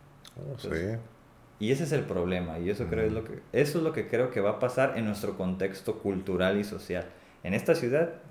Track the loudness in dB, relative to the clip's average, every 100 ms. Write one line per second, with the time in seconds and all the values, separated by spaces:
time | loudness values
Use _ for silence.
0 | -20 -20 -20 -14 -10 -10 -4 -2 -2 -4
1 | -8 -18 -20 -20 -20 -4 0 2 2 0
2 | 0 0 0 0 -2 -2 -2 -2 -2 0
3 | 2 0 -4 -10 -2 2 2 2 0 0
4 | 0 2 2 2 0 2 0 2 2 2
5 | -2 -2 -4 -2 -2 0 -2 -2 -6 -2
6 | 0 -2 0 2 4 4 0 -6 -4 -4
7 | -4 -12 -20 -12 -2 0 4 4 4 2
8 | 0 -2 -14